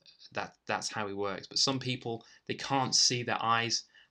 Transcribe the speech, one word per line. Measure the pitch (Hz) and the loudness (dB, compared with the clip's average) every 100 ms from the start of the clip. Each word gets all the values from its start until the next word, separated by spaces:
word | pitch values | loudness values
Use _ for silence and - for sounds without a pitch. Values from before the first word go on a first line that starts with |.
| - - - | -18 -20 -10
that, | - 98 - - | -8 -8 -10 -4
that's | 101 - | -2 -2
how | 113 101 | -4 -4
he | |
works. | 98 101 92 - | -2 -2 -4 -4
But | - | 0
some | - 131 | 2 0
people, | 131 123 120 117 - - - | -2 -4 -4 -8 -10 -20 -8
they | |
can't | 113 - 139 127 - | -8 0 0 4 4
see, | - 123 | 4 2
their | 120 107 | 0 0
eyes | 113 117 117 113 - - _ | 4 4 2 -2 -6 -18 _